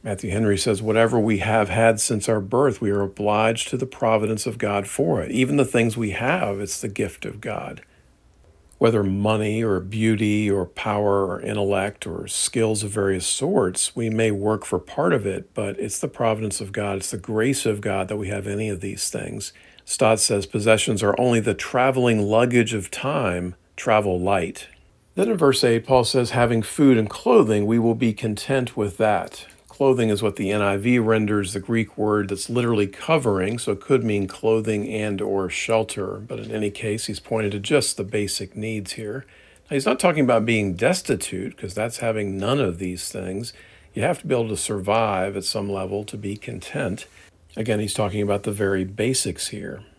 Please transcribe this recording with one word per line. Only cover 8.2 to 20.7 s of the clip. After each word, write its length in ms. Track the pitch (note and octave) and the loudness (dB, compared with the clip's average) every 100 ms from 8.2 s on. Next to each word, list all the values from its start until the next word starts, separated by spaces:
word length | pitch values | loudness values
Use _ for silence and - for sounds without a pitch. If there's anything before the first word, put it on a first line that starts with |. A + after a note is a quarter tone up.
| _ _ _ _ _ - | _ _ _ _ _ 2
Whether 220 | A2+ A2 | 2 4
money 640 | G2 G2 G#2 G#2+ G#2+ A2 | 0 0 0 0 0 0
or 160 | A2+ F#2+ | 0 -2
beauty 720 | F#2 G#2+ A2 G#2+ G#2+ G#2 G#2+ | -2 0 2 2 2 2 2
or 140 | G2 | 0
power 600 | F2+ - A2 G#2 G#2 G2 | -2 -6 -2 0 2 2
or 140 | F#2+ F#2 | 0 -2
intellect 680 | - G#2+ G2 G2 G2+ - | -4 -2 0 0 0 -4
or 220 | G#2 E2+ F#2 | -10 -8 -6
skills 560 | - - A#2+ A2 G#2+ | -4 -2 0 0 0
of 60 | G#2 | -2
various 360 | G#2 G2 F#2+ | 0 0 0
sorts, 680 | F2 - C#3+ F#3+ F#2 F#2 - | -2 -2 0 2 2 0 -4
we 140 | - A2+ | -2 -2
may 200 | A2 A2+ | 2 2
work 360 | G2+ G#2 G#2+ | 2 0 -2
for 120 | - F#2+ | -2 -4
part 360 | - - F3 | -4 -2 2
of 120 | D3 | 2
it, 280 | G2+ F#2 - | 0 -6 -8
but 260 | - G2+ - | -6 -6 -4
it's 200 | A2 - | -6 -4
the 100 | D3+ | -6
providence 500 | - A2+ G#2+ A2 - | 0 0 0 -2 -4
of 140 | G2+ | -6
God, 240 | G#2+ G2+ G2 | -4 -4 -4
it's 140 | - | -6
the 60 | - | -8
grace 480 | - A2 A#2+ C3+ | -4 0 2 2
of 140 | A2+ G2+ | 0 -2
God 300 | G#2 G2 F#2+ | -2 -2 -2
that 80 | G#2+ | -4
we 100 | F#2+ | -4
have 180 | G2+ | -4
any 220 | F#2+ G2+ A2 | -4 -4 -2
of 140 | F#2 | -4
these 280 | G2 - - | -6 -6 -6
things. 440 | - F2 G#2 - - - - | -6 -8 -8 -10 -16 -20 -20
Stott 340 | - - A#2 A2 | -8 2 4 4
says, 260 | - G2+ | 2 0
"Possessions 560 | F#2 G#2+ G#2+ | -2 0 4